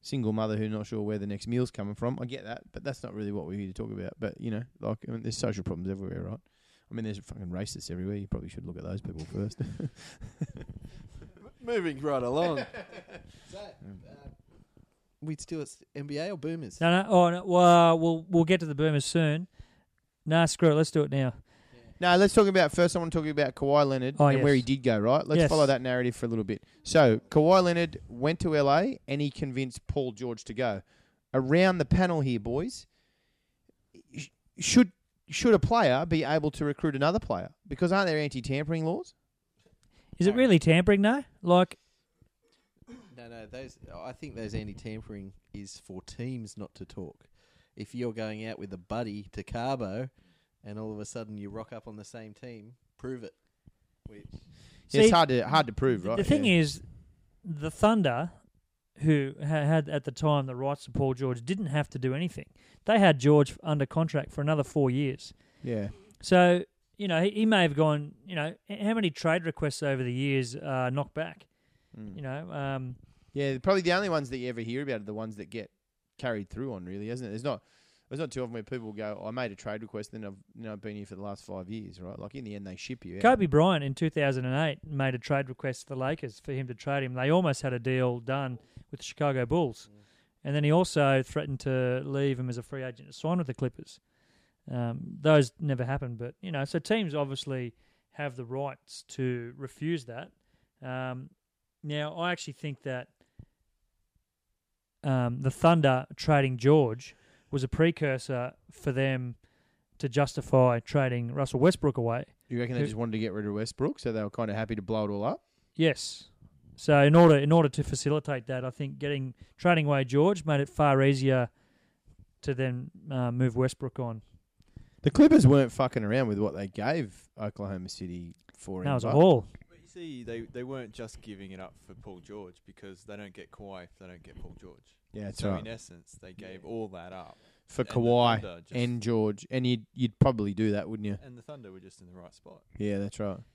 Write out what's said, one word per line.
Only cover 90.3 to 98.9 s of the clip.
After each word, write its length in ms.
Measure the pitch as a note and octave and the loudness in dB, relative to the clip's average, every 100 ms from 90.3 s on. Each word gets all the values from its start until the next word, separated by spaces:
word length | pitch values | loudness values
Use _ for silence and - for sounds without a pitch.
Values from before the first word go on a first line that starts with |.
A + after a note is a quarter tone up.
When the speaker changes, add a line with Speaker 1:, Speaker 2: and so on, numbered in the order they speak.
| _ | _
Speaker 3:
And 100 | C#3 D3 | -4 0
then 60 | |
he 60 | D3 | 4
also 520 | D#3+ F3+ - C#3 C3+ | 4 4 2 4 2
threatened 340 | C3 - D3+ C3 | 0 -6 -6 -6
to 400 | - C3 B2+ B2+ | -2 0 0 -2
leave 340 | C#3 C#3 C#3 B2+ | -4 -2 -2 -2
him 100 | B2+ | -4
as 80 | A#2+ | -6
a 40 | |
free 220 | A#2 C#3 | -10 -10
agent 240 | B2+ A#2 - | -10 -12 -18
to 40 | |
sign 260 | - D#3+ F3+ | -8 -2 -2
with 100 | C#3+ | -2
the 60 | |
Clippers. 440 | B2 B2+ - - - _ _ _ _ _ _ - | -4 -4 -6 -20 -20 _ _ _ _ _ _ -10
Um, 300 | B2 A#2+ B2 E3+ - | -6 -4 -6 -10 -2
those 320 | D3+ D#3 C3 _ | 4 6 6 _
never 240 | D3+ C3 | -4 -2
happened, 340 | B2+ C#3 B2+ A#2 | -2 -4 -6 -10
but, 160 | A#2+ - | -12 -12
you 120 | F#3+ | -8
know, 120 | D3+ | -6
so 140 | C#3 E3+ | -4 -4
teams 360 | - A3 F#3 D3 | -2 -2 0 -2
obviously 580 | C#3+ C3+ - C3 B2 - _ _ _ | -4 -6 -8 -6 -8 -12 _ _ _
have 240 | - D3 B2 | -10 -10 -8
the 80 | |
rights 600 | A#2+ C3 C#3 C3 _ | -10 -8 -8 -10 _